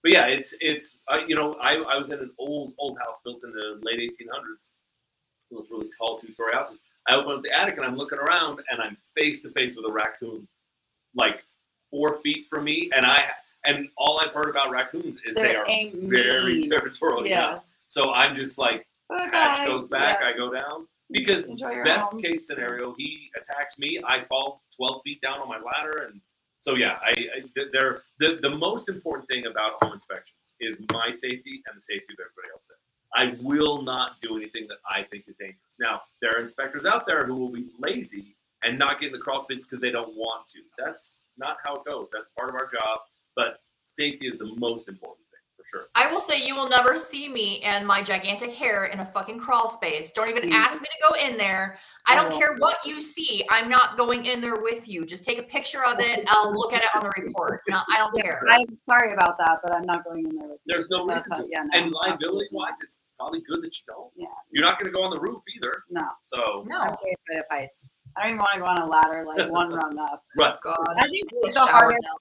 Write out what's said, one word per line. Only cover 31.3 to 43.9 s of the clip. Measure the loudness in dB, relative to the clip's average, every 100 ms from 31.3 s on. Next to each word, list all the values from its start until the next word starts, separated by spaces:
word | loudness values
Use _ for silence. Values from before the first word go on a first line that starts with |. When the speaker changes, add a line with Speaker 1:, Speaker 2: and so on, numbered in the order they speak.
| -8 -12 -16 -18
Speaker 1:
and | -18
the |
safety | -10 -12 -12
of | -20
everybody | -20 -18 -20
else | -20 _
there. | _ _ _ _
I | 0 0 -2
will | -2 2 2 0
not | -4 -4 -4 -6
do | -8 -8
anything | -8 -12 -12
that | -14 -6
I | -6
think | -6 -16 -20
is |
dangerous. | -16 -16 -16 _ _
Now, | -4 -4 -10 _
there | 0 0
are |
inspectors | -2 -8 -8 -2 0
out | 0 2
there | 0 0
who |
will | -4 -6
be | -8 -12 -6
lazy | -4 -4 -6 -14 -16 _ _ _
and | -4 2
not | 0 0
get | -6
in |
the | -6
crawl | -4 -4
space | -4 -10
'cause | -10 -4
they | -2
don't | -2 -6
want | -8 -6 -8 -14
to. | -20 _ -10
That's | -10 -10 -18 _ _ -10
not | -8 -6
how | -8
it | -8
goes. | -8 -8 -8
That's | -12 -12 -8
part | -6
of |
our | -6 -6
job, | -2 -2 -4 -8 _ _
but | -2 -2 -4 _ _
safety | -18